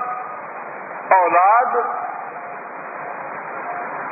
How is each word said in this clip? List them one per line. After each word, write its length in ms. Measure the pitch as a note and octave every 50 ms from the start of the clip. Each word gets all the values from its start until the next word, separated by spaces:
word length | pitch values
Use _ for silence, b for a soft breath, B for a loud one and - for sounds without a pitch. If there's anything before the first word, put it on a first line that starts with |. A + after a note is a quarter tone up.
| - - - - - - - - - - - - - - - - - - - - - -
اولاد 600 | F#3 F#3+ F3+ E3+ E3 F3 F3+ G3 G#3+ A#3 B3+ C4 - A#3+ A3+ - - - - - - - - - - - - - - - - - - - - - - - - - - - - - - - - - - - - - - - - - - - - -